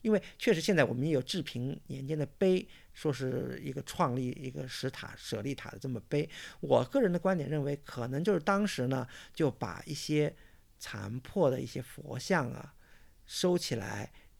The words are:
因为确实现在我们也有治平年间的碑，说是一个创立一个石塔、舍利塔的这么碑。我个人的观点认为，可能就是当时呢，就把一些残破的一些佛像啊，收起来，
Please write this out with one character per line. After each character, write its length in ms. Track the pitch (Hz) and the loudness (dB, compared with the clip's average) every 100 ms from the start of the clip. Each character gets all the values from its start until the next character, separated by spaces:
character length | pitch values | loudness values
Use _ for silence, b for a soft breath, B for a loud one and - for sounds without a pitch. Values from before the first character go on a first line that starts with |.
因 100 | 226 | 0
为 100 | 208 B - | 0 B -2
确 140 | 247 | 2
实 80 | 160 | 2
现 120 | 160 | 4
在 120 | 175 123 | 4 4
我 80 | |
们 120 | 123 156 | 2 2
也 60 | |
有 100 | 139 | 2
治 200 | 127 190 | 0 -4
平 360 | 156 120 127 151 - | -4 -4 -4 -6 -8
年 200 | 135 135 | -8 -4
间 100 | 156 | -2
的 80 | 139 - | -2 2
碑， 280 | 190 185 - B B | 4 4 0 B B
说 180 | - 156 | -4 -2
是 480 | 123 127 127 127 123 | 0 -2 -2 -4 -6
一 120 | 139 | -6
个 80 | 131 | -6
创 340 | - - 151 127 | -4 0 2 2
立 140 | 123 | -2
一 200 | - 131 | -4 -8
个 160 | 143 131 | -6 -8
石 240 | - 131 | -4 -4
塔、 240 | - - 107 | -4 -10 -12
舍 240 | - 110 | -6 -4
利 120 | 120 | -4
塔 160 | 139 - | -6 -8
的 60 | 107 | -8
这 120 | 135 | -6
么 100 | 117 - | -6 -2
碑。 220 | 147 143 B B B | -2 -2 B B B
我 200 | - 123 127 | 6 6 6
个 160 | 277 | 4
人 100 | 208 | 4
的 80 | 175 | 4
观 180 | 190 185 | 2 2
点 120 | 135 | 0
认 120 | 151 | 0
为， 140 | 139 143 | 0 -2
可 240 | - 127 120 | -6 -6 -2
能 160 | 135 | 0
就 100 | 175 | 2
是 60 | 180 | 2
当 260 | 175 196 208 | 4 2 2
时 220 | - 123 | 0 0
呢， 180 | 131 127 B B | 0 -2 B B
就 180 | - 147 | 0 0
把 320 | - 104 85 - | 0 -6 -6 -8
一 80 | |
些 400 | 147 - 151 147 b b b b - | -6 0 2 2 b b b b -16
残 400 | - 107 101 120 | -12 -8 -8 -8
破 320 | - 196 147 | -4 2 2
的 80 | 123 | 2
一 60 | 123 | -4
些 160 | - | -8
佛 360 | - - 147 127 | -10 -12 -10 -6
像 320 | - 180 123 | 0 2 2
啊， 200 | 120 - - b b b b - | -4 -12 -18 b b b b -10
收 320 | - 180 175 | 0 2 2
起 180 | - 113 | 0 -4
来， 340 | 101 104 - b b | -4 -6 -8 b b